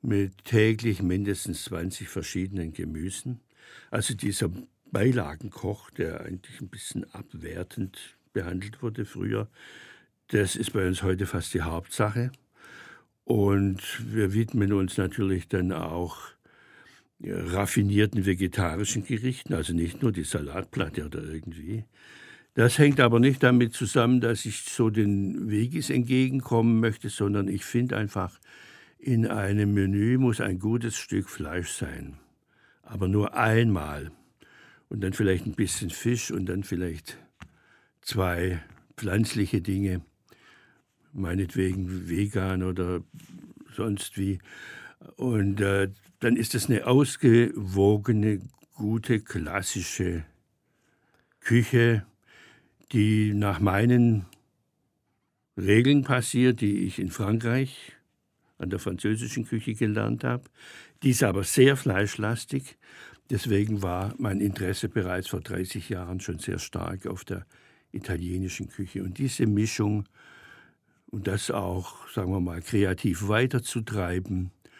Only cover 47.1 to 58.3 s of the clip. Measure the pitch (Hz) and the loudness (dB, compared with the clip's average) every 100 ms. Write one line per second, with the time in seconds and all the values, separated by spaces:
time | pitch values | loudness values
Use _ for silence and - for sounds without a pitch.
47.1 | - 127 117 120 - 95 98 98 104 98 | 4 8 8 6 2 -2 4 6 4 2
48.1 | 107 107 101 - - _ - 107 113 - | 2 2 0 -6 -20 _ -6 -2 -2 0
49.1 | 110 - 85 78 95 92 - 87 - 90 | -2 -2 -6 -4 -4 -4 -6 -6 -4 -2
50.1 | 85 76 _ _ _ _ _ _ _ _ | -4 -6 _ _ _ _ _ _ _ _
51.1 | _ _ _ - 117 113 123 117 110 - | _ _ _ 2 4 4 4 6 4 -2
52.1 | _ _ - - _ _ _ - 113 107 | _ _ -20 -20 _ _ _ -2 2 4
53.1 | 107 107 104 101 85 98 98 120 123 120 | 4 2 2 0 2 2 4 6 6 6
54.1 | 110 90 - _ _ _ _ _ _ _ | 4 0 -12 _ _ _ _ _ _ _
55.1 | _ _ _ _ - 98 110 127 143 131 | _ _ _ _ -4 4 6 6 4 4
56.1 | 127 117 120 123 113 104 101 92 - 92 | 0 0 4 4 4 0 0 -2 -4 -6
57.1 | - 101 113 117 127 131 - - - _ | -2 0 0 0 0 -2 -6 -20 -20 _
58.1 | _ _ | _ _